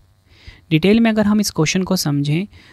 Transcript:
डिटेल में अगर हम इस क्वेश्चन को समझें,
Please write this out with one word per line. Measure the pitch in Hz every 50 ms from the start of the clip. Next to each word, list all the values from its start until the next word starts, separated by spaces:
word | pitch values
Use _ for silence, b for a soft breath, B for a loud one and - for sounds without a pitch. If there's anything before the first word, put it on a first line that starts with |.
| _ _ _ _ _ b b b b b b b b b
डिटेल | 160 156 - 185 214 226
में | 233 226
अगर | 214 214 214
हम | 208 208 214
इस | 202 -
क्वेश्चन | - - 156 147 - 190 185
को | 180 185
समझें, | 185 - 151 143 143 143 147 147 170 202 - b b b b